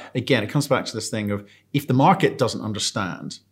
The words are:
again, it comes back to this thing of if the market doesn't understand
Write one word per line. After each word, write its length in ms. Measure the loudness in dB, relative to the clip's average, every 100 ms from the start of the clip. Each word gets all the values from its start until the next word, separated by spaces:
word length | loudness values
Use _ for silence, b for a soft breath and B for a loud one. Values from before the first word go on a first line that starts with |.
| B -4
again, 280 | 2 2 2
it 40 |
comes 200 | -2 2
back 160 | 0 0
to 80 | -6
this 140 | -6
thing 200 | -4 -2
of 160 | -2 -6 b _
if 140 | -4 0
the 60 |
market 440 | 4 4 4 2 2
doesn't 240 | 0 0
understand 800 | -4 -4 -4 -4 -4 -6 -10 -14 _